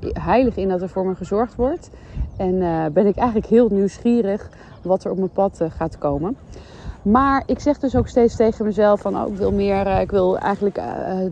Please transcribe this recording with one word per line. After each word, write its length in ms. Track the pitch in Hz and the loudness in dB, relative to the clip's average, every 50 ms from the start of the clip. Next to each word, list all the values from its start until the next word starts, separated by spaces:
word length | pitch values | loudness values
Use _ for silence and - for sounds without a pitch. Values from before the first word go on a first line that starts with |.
| - - - | -10 -8 -6
heilig 420 | - 151 165 196 240 269 233 - | -4 0 2 4 4 4 2 0
in 140 | - 190 190 | -2 -2 -2
dat 120 | 185 180 | -2 -2
er 80 | 185 185 | -4 -4
voor 160 | - 190 185 | -4 -4 -2
me 100 | 190 185 | -2 -4
gezorgd 400 | - 185 - 196 208 240 240 - | -6 -6 -4 -2 -2 -2 -2 -2
wordt. 340 | - 240 262 330 349 - - - - - - - - - - - - | -2 -2 -2 -2 -4 -8 -14 -20 -20 -20 -12 -8 -8 -8 -6 -6 -4
En, 240 | 196 185 180 185 | -2 0 0 0
eh, 240 | 180 170 165 160 160 156 147 | 0 0 0 -2 -2 0 2
ben 120 | 180 202 | 4 4
ik 100 | 202 185 | 4 2
eigenlijk 320 | - - 247 214 220 - - | 2 0 0 0 -2 0 2
heel 220 | 220 233 247 220 | 4 4 6 4
nieuwsgierig 800 | 202 196 202 190 - - - 240 240 240 214 196 196 202 - - - - - - - - - | 4 2 0 0 -2 -2 0 2 2 2 2 0 -2 -4 -6 -12 -18 -20 -20 -20 -20 -10 -2
wat 200 | 175 185 190 - | 0 0 0 0
er 80 | 202 | -2
op 60 | 175 180 | -4 -2
mijn 140 | 190 180 | -2 -2
pad, 300 | - - 196 196 - - | 0 0 0 0 0 -2
eh, 100 | 165 160 | -4 -4
gaat 260 | - - 160 160 - - | -4 -4 -6 -6 -4 -4
komen. 400 | - 147 143 143 156 196 269 - - - - - - - - - - - - - | -2 -2 -2 -2 -2 -4 -6 -6 -10 -16 -18 -18 -18 -20 -20 -14 -14 -14 -12 -4
Maar 420 | - 202 214 254 277 277 269 269 - | 0 2 4 4 4 2 2 0 0
ik 140 | - 254 - | -2 -4 -2
zeg 200 | - 294 285 - | 0 0 0 0
dus 160 | - 254 233 | -2 0 0
ook 120 | 254 233 - | 0 0 2
steeds 280 | - 254 233 226 - | 2 4 4 4 4
tegen 300 | - 226 220 220 - 220 | 2 2 2 2 0 -2
mezelf: 360 | 214 196 196 208 208 208 202 | -2 0 2 4 4 4 2
van, 160 | - 202 196 196 | 0 -2 -4 -2
"Oh, 140 | 208 - | -4 -4
ik 60 | 208 185 | -4 -2
wil 140 | 202 196 | -2 0
meer, 360 | 196 202 202 196 196 196 196 196 | 0 0 0 2 0 0 0 0
eh, 140 | 190 190 | 0 0
ik 100 | 185 185 | 0 0
wil 260 | 202 196 185 185 190 - | 2 2 2 2 2 0
eigenlijk, 400 | - - 202 196 202 196 190 - | 0 -2 -2 0 -2 -2 -2 -4
eh, 400 | - - - - - - 190 185 185 185 | -6 -6 -6 -6 -6 -4 -4 -4 -4 -2